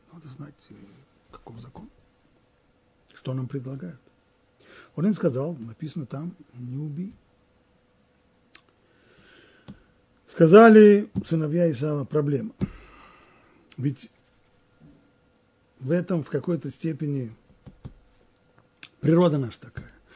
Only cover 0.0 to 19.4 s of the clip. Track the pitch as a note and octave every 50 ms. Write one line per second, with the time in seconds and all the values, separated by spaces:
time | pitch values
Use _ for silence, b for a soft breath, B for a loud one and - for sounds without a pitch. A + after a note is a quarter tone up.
0 | _ _ - F3 D#3 D3+ C3 - C#3 C#3+ - _ _ - - G#2 - G2 F#2+ -
1 | C3+ _ _ _ _ _ - - - - A#2 A#2 A#2+ B2+ - - - - - _
2 | _ _ _ _ _ _ _ _ _ _ _ _ _ _ _ _ _ _ _ _
3 | _ - - - - C#3+ C3 C3 B2+ B2 - C#3+ B2 C3 C3+ C3+ F3 F3 D#3 B2+
4 | _ _ _ _ _ _ _ _ _ _ _ _ B B B B B B B -
5 | G#3 G#3 G#3 - - E3+ B2 B2+ C#3 D#3+ F3 C#3 A2+ A2+ A2+ - - D3+ C3 F3
6 | C#3 A2+ - C#3 D#3 E3+ F3+ - - _ - B2 B2 B2 B2 C#3 D3+ D#3 C#3+ D3
7 | F3+ G3 B3+ - _ _ _ _ _ _ _ _ _ _ _ _ _ _ _ _
8 | _ _ _ _ _ _ _ _ _ _ - - _ _ _ _ B B B B
9 | B B B B B B B B B B B B B B B B B B B B
10 | _ _ _ _ _ - - - E3+ D#3+ E3+ G#3+ A3+ A#3 A3 G#3+ G#3+ G#3 G#3 G3+
11 | G#3 - - - - - E3 E3 D#3 D3 D3+ E3+ F3 E3 D3 A2+ C#3 D3+ D3+ D3
12 | C3+ - - D3+ D3 C#3+ C#3+ C3 A2 - - - - B B B B B B B
13 | B B B B B B B B B B B B B B - - B2 C#3+ C3 -
14 | - - _ _ _ _ _ _ _ _ _ _ _ _ _ _ - - - _
15 | _ _ _ _ _ _ _ _ _ _ _ _ _ _ _ - C3 B2+ D#3+ F3+
16 | F3 F3 F#3 E3+ C3+ - - C#3+ - - F3 D#3+ - C#3+ - - - E3 D#3+ C3
17 | D#3 D3 C#3+ C#3 B2+ A2+ A2 - _ _ - _ - - - - - - - -
18 | _ _ _ _ _ _ _ _ _ _ _ _ _ _ _ _ - - _ _
19 | - C#3+ D#3+ E3+ F3+ F3 D3+ D3